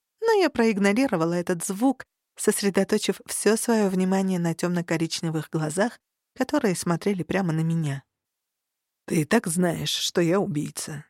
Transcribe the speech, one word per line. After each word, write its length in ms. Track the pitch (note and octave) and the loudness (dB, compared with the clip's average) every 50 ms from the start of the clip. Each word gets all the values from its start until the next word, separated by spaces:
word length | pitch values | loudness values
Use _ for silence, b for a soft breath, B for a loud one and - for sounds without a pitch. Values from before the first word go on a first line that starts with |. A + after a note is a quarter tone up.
| _ _ _ - | _ _ _ -4
но 100 | A4 A4+ A4+ | 0 2 4
я 160 | G4+ F#4 D4+ | 4 4 2
проигнорировала 840 | - - A#3 A3+ A3 G3 G3 G3+ G3+ A3 C4+ C4+ - E3+ D#3+ E3 F3 | 2 2 2 2 2 2 2 2 4 4 2 2 2 0 0 0 0
этот 320 | F3 F3 - F#3 E3+ - | -2 -2 -2 -2 -4 -4
звук, 400 | - G3 F#3+ A#3+ C#4 B3+ - - _ _ _ _ _ _ | -6 -4 0 0 0 0 0 -6 _ _ _ _ _ _
сосредоточив 840 | - - - G#3 - G#3+ G3+ F3+ G3+ G3 F#3+ - G#3+ - - F#3+ - - | -4 0 0 0 2 0 0 2 2 2 2 0 0 0 0 -4 -4 -4
все 320 | - - - - G3+ G#3+ A3+ | -10 -6 0 2 2 2 2
свое 320 | - - A#3 A3 G#3 F#3+ | 2 0 2 2 2 2
внимание 500 | F#3+ F#3 F#3 F#3 F#3+ F#3+ G3 F#3+ F#3 F3+ | 2 0 0 2 2 0 0 0 0 0
на 140 | E3+ E3+ E3 | 0 -2 -2
темно-коричневых 960 | - - F3 F3+ F3 E3+ - E3+ D#3+ D#3+ D#3+ - - - E3 D#3+ D#3+ D3 - | -2 -2 -2 0 -2 -2 0 0 0 0 -2 -4 -4 -4 -4 -4 -4 -6 -4
глазах, 480 | - E3 D#3 D3+ D3+ F3+ G3+ A#3 - - _ _ _ _ _ _ _ | -4 -4 -2 -2 0 0 0 -2 -2 -8 _ _ _ _ _ _ _
которые 400 | - C4 - - D4+ - G#3+ F3+ | -4 -4 -2 0 0 0 0 0
смотрели 480 | - - F3 E3+ E3 - G3+ G3+ F#3 D#3+ | 0 0 -2 -2 0 0 -2 -2 -2 -2
прямо 300 | - - F#3 G3 E3+ D#3 | -2 -2 -2 0 0 0
на 80 | D#3+ | 0
меня. 420 | D#3+ E3 E3 E3 D#3+ D3 C3+ C#3 - _ _ _ _ _ _ _ _ _ _ _ _ _ _ _ _ _ _ _ - | 0 0 0 -2 -2 -2 -4 -6 -8 _ _ _ _ _ _ _ _ _ _ _ _ _ _ _ _ _ _ _ -8
«Ты 160 | - - E3+ | -2 -2 0
и 40 | D3+ | 0
так 220 | - G#3 A#3 - F#3+ | 2 2 0 2 0
знаешь, 420 | D#3+ F3 F3+ F3 D#3+ D#3 D3 D#3 | -2 0 0 0 0 -2 -4 -4
что 320 | - - - - - F#3+ | -4 -4 -4 -2 0 0
я 180 | F3 D#3+ E3+ G3+ | 2 2 2 0
убийца, 640 | F#3+ G#3+ D3 D3 D3+ D#3 D3+ - - - D#3+ D3 - _ | 0 0 -2 -4 -6 -6 -8 -10 -10 -10 -10 -12 -14 _